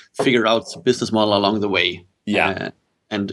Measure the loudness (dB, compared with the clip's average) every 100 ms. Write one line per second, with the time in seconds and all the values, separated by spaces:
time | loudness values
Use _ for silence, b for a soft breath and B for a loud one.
0 | B -4 2 2 2 0 -2 -4 -2 0
1 | 0 0 2 2 2 0 0 0 0 -2
2 | -14 _ -4 0 0 -2 -8 -12 _ _
3 | -8 -4 -4